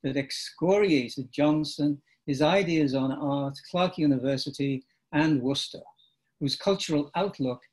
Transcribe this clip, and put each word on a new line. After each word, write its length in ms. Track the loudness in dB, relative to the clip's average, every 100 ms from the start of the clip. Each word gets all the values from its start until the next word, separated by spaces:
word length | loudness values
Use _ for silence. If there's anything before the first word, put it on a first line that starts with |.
that 140 | -2 -4
excoriated 1120 | -4 -8 -10 -2 2 4 4 2 0 -8 -8
Johnson, 720 | 0 2 2 -2 -2 -2 -2 _ _ -6
his 160 | 0
ideas 540 | 4 4 2 2 2 2
on 160 | -2
art, 440 | -2 -2 -2 -4 -8 -6
Clark 260 | -2 -2 2
University, 880 | 2 2 0 -2 -4 -4 -4 -4 -8 _ _
and 280 | 0 2 2
Worcester, 440 | 0 -2 -6 -12 -20 _ _ _ _ _
whose 160 | -4 -2
cultural 560 | 0 0 0 -2 -2
outlook 480 | -2 -4 -2 -4 -4 _